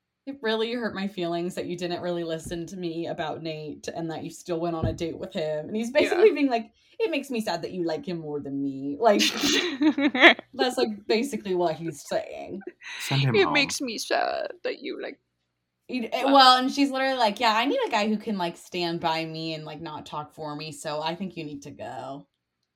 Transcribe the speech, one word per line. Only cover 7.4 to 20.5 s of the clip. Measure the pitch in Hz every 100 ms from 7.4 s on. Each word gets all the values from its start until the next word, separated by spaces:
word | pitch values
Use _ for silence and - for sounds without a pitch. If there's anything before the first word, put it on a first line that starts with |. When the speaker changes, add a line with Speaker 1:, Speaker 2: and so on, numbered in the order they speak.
Speaker 1:
sad | 214 170
that | -
you | 180 165
like | 156 185
him | 170
more | 151 147
than | 139 139
me." | 139 135 139 143
Like, | 226 202
Speaker 2:
<laughs> | - - 285 370 349 262 302 285 277 262 285 - -
Speaker 1:
that's, | 247 254 247
like, | 233 202 -
basically | 226 277 214 202 180
what | 175 156
he's | 165 139 -
saying. | 185 - - - 196 - - - -
Speaker 3:
Send | - 139
him | 135 392
Speaker 2:
It | 359
Speaker 3:
home. |
Speaker 2:
makes | 294 269 -
me | 262 220
sad | - - 65 67 - -
that | - -
you | - -
like | - - _ _ _ _ _ _ -
Speaker 1:
You, | 254 220
eh, | -
Speaker 2:
Well | 269 277
Speaker 1:
well, | 254 254
and | 262
she's | 285 277
literally | 262 269 262
like, | 220 208
"Yeah, | 233 214
I | 254
need | 539 453
a |
guy | 220 214
who | 214
can, | 226 196
like, | 170 175
stand | - 180 170 170
by | 170 160 160
me | 160 160 156
and, | 156
like, | 151
not | 160 151 -
talk | 151 147
for | - 151